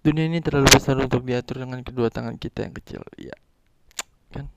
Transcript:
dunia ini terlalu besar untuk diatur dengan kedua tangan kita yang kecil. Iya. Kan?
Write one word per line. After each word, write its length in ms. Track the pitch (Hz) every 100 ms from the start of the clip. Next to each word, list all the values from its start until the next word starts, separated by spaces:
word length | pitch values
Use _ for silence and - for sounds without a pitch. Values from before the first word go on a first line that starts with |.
dunia 240 | 156 156 160
ini 160 | 165
terlalu 260 | 156 143 139
besar 240 | 143 - 131
untuk 240 | 131 127
diatur 420 | 127 123 120 127
dengan 220 | 127 127 123
kedua 240 | 127 113
tangan 260 | - 117 117
kita 240 | - - 107
yang 80 |
kecil. 280 | - - - 50 -
Iya. 220 | - - _ _ _ _ _ - - _ _
Kan? 160 | - 143